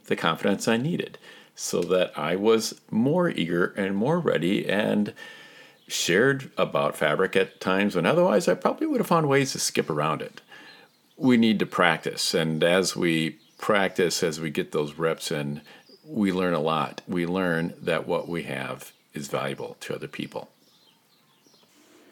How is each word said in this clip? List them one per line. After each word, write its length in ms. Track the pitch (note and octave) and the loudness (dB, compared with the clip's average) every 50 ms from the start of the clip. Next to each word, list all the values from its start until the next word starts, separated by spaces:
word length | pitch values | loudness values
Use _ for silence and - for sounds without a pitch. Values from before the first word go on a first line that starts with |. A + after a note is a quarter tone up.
| _ | _
the 100 | - G#2 | -4 -4
confidence 520 | - - E2+ D#2+ - - G#2+ G2 - - | 0 0 0 0 2 0 0 0 0 0
I 100 | A#2+ A2+ | 0 0
needed 420 | A#2 B2+ D#3+ F3 - - - - - - - - - - _ _ | 0 0 -2 -4 -4 -6 -8 -12 -18 -20 -20 -20 -20 -20 _ _
so 280 | - - - - F#2 | -12 -6 -4 -2 -2
that 360 | F2 E2+ F#2 F#2 F2+ - - | 0 2 2 2 2 0 -2
I 180 | D2+ D2 D#2+ F2 | -4 -2 -2 -2
was 460 | F#2+ G#2 A2+ A2+ A2+ A2 - - - _ - | 2 4 4 4 4 2 -2 -8 -12 _ -4
more 400 | - A2 A#2+ C#3 D#3 F3+ F3 E3+ | -2 0 2 2 2 2 0 0
eager 360 | - - E2+ E2 E2+ E2+ F#2 - - | 0 -2 -2 0 0 0 0 0 0
and 180 | - G2 F#2+ G2 | -4 -4 -2 -2
more 220 | G2 A2 C#3 E3 F3+ | -2 0 0 0 0
ready 480 | D3+ - - D#2 D#2+ F2+ G#2 A#2 - | 0 0 0 0 0 0 0 0 0
and 460 | - F#2+ G2+ A2 G#2 G#2 G#2 G#2 A2 - - - - - - - - - - - - - _ _ | 0 0 0 2 2 2 0 0 -2 -4 -10 -18 -18 -18 -20 -20 -20 -20 -20 -20 -20 -20 _ _
shared 640 | - - - - - E2+ G2 B2+ C3+ C#3 C3+ C3+ - - | -8 -6 -4 0 2 4 4 4 4 2 0 -4 -6 -4
about 400 | - F2+ D#2 - D2 D2 D2 - | -2 -2 0 0 0 0 0 0
fabric 380 | - D#2 D2+ D2+ - F#2 F#2 - | 0 0 2 2 2 0 2 2
at 240 | F#2+ F#2+ - - - | 2 0 0 -4 -4
times 360 | - A#2 G2 F#2+ G#2 G#2 - | -2 0 2 2 2 2 2
when 120 | F2+ E2 | 2 2
otherwise 400 | G2+ D3 F3 F3 F#3+ G#3+ G3 F3+ | 4 4 4 4 4 4 4 2
I 80 | F3+ F3+ | 2 0
probably 320 | F3+ - A3 C4 - D#4 | 2 0 0 0 0 -2
would 140 | D#4+ D4 A#3+ | -2 0 -2
have 60 | F3+ | 2
found 200 | - F3 E3 D#3 | 2 2 2 4
ways 240 | C#3+ C3+ C#3 C3+ B2+ | 4 4 2 2 0
to 80 | - - | -2 -4
skip 300 | - - - - - - | -4 -2 -2 -2 -2 -2
around 340 | D2+ D2+ D2+ D#2 D#2 D#2+ D2 | -2 -2 0 0 -2 -4 -6
it. 180 | - - - - _ - - - - - - - _ _ _ _ _ _ | -10 -14 -18 -20 _ -20 -20 -20 -20 -20 -20 -20 _ _ _ _ _ _
We 200 | - C3+ B2+ B2 | 0 4 4 6
need 220 | A#2 A2+ A2+ A2 F#2 | 6 6 4 4 2
to 80 | F2+ | 0
practice, 640 | - - - F2+ E2+ D#2+ D#2 - - - - - - - | 0 2 4 4 4 4 2 -2 -6 -4 -4 -2 0 0
and 300 | F2 D#2+ D#2+ D#2+ D#2 E2+ | 0 0 0 2 2 2
as 320 | E2+ F2 F#2+ F#2 E2 - | 4 4 4 2 0 -2
we 420 | G2+ F#2 E2+ E2 D#2+ D#2+ D#2 - - _ _ _ - | 0 0 2 2 2 0 -2 -4 -10 _ _ _ -6
practice, 640 | - - G#2+ G2+ F#2+ F#2 - - F#2 - - - F#2 | -2 0 2 2 2 0 0 0 0 0 0 0 -2
as 180 | E2+ D#2 D#2+ | -2 -2 -4
we 80 | D#2+ D#2+ | -6 -4
get 220 | C#2+ F#2 F2+ - | -4 -4 -4 -2
those 220 | - E2 D2 D2 C#2+ | -2 -4 -4 -4 -4
reps 360 | D#2+ E2 E2 D#2 - - - | -4 -2 -2 -2 -4 -4 -6
in, 320 | E2 D2+ D2 C#2+ C#2+ C#2+ - - - - _ _ - _ _ | -4 -4 -4 -6 -8 -10 -12 -18 -20 -20 _ _ -20 _ _
we 280 | - - A2 G#2 F#2+ | -6 -2 0 0 0
learn 240 | F2 F#2 F#2 F2+ E2+ | 2 0 0 0 0
a 40 | D#2 | 0
lot. 420 | D2 D#2+ D#2+ D#2 C#2+ B1+ - - - | 0 0 0 0 -2 -4 -6 -12 -10
We 200 | - F2+ F2 E2+ | -6 -4 -2 -2
learn 480 | E2+ F2+ F#2+ F#2 F2 E2+ E2 E2 E2 - - | -2 -2 0 0 0 0 0 -2 -4 -6 -6
that 280 | - F2 E2 D#2+ - | -4 -2 -2 -2 -2
what 200 | - F2 E2+ E2 | -2 -2 -4 -2
we 160 | - E2+ E2 D2 | -4 -6 -8 -6
have 480 | C#2 C2 C2+ C2 B1+ B1+ - - - - _ _ _ - | -8 -8 -8 -8 -8 -10 -12 -14 -20 -20 _ _ _ -12
is 140 | D#2 C#2 | -12 -8
valuable 500 | C#2 - B1+ C2+ C#2 C2+ - - A1 - - | -6 -6 -4 -4 -6 -6 -8 -10 -12 -12 -12
to 120 | - - - | -12 -10 -10
other 140 | - - | -10 -10
people. 420 | - - - - - - - - - _ _ _ _ _ _ _ _ _ _ _ _ _ _ _ _ _ _ _ _ _ _ _ _ _ _ _ _ - - _ - | -12 -10 -10 -10 -10 -10 -12 -14 -14 _ _ _ _ _ _ _ _ _ _ _ _ _ _ _ _ _ _ _ _ _ _ _ _ _ _ _ _ -20 -20 _ -20